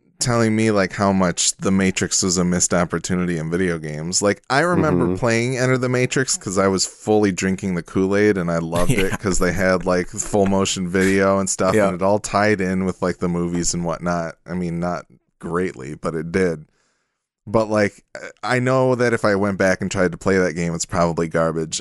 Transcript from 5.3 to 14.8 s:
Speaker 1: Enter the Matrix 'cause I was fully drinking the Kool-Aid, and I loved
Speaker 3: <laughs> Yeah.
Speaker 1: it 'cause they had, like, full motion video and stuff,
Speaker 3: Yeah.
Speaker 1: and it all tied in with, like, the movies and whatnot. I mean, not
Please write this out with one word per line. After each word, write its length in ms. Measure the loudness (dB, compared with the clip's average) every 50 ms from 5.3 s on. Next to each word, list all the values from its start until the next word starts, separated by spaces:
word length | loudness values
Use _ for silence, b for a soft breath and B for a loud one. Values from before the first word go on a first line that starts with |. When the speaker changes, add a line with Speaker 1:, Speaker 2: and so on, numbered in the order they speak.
| 0 0 0 -2 -2
Speaker 1:
Enter 220 | 0 0 0 0 0
the 100 | 0 0
Matrix 480 | 0 0 0 0 0 -2 -2 -2 -4
'cause 220 | -6 -6 -4 0 2
I 100 | 2 2
was 160 | 2 0 -2
fully 480 | -4 -8 -6 0 2 2 4 4 2
drinking 420 | 0 0 -2 -2 -2 -2 -4 -4 -4
the 80 | -4
Kool-Aid, 540 | -6 -4 -2 0 0 2 2 4 4 4 2
and 140 | 2 0 -2
I 80 | -2 -2
loved 320 | -2 -2 0 0 2 2
Speaker 3:
<laughs> 80 | 2 2
Yeah. 60 | 0
Speaker 1:
it 140 | -2 -2 -2
'cause 200 | -2 -2 0 2
they 140 | 0 0
had, 340 | 0 2 2 2 2 2 2
like, 220 | 0 0 0 -2 -4
full 360 | -6 -10 -6 0 2 2 2
motion 420 | 4 2 2 0 0 -2 -4 -4 -2
video 500 | 0 2 2 4 4 2 2 2 2 0
and 100 | 0 -2
stuff, 260 | -2 -2 0 2 2
Speaker 3:
Yeah. 120 | 2 2
Speaker 1:
and 80 | 2 0
it 80 | 0
all 160 | 0 0 0 0
tied 420 | 0 -2 0 2 2 2 2 0
in 240 | 0 -2 0 0 -2
with, 160 | -2 -2 -2
like, 160 | -2 -4 -2 -2
the 100 | -2 -2
movies 420 | -2 -2 -2 -2 -2 -2 -2 -2
and 100 | -2 -4
whatnot. 520 | -4 -4 -4 -4 -4 -4 -2 -4 -4 -6 -10 _ _
I 60 | -8
mean, 260 | -6 -6 -4 -4 -4
not 280 | -4